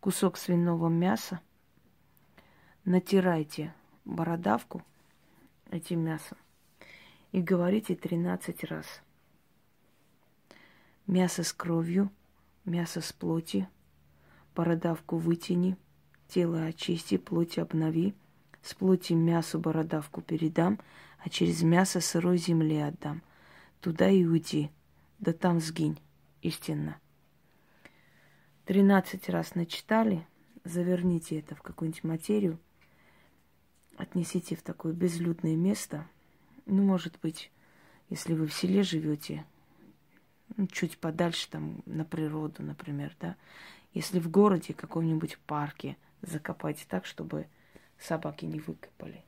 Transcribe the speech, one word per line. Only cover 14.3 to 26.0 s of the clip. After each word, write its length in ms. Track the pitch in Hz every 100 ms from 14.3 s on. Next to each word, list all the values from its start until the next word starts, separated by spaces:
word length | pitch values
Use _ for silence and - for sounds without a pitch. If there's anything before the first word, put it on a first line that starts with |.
| - _
бородавку 600 | - 165 165 170 165 - 170
вытяни, 600 | 165 170 - 175 180 185 _ _ _ _ _
тело 360 | - 170 165
очисти, 520 | 160 165 - 165 - 190
плоть 420 | - 170 170 -
обнови, 560 | 165 160 160 160 185 - _ _ _ -
с 120 | -
плоти 400 | - 185 185 -
мясу 440 | 165 165 165 160 165
бородавку 600 | 165 160 160 160 151 -
передам, 580 | - 160 165 - 170 208 - - - -
а 100 | 175
через 340 | - 170 165
мясо 380 | 165 170 190 180
сырой 380 | 165 170 175 180
земле 480 | 170 165 156 151 147
отдам. 360 | 160 151 156 - _ - - - _
Туда 300 | - 160 185
и 140 | 196
уйди, 460 | 170 165 160 156 147 - _ _ _ _
да 140 | -
там 280 | 165 185 170
сгинь, 380 | 160 165 151 156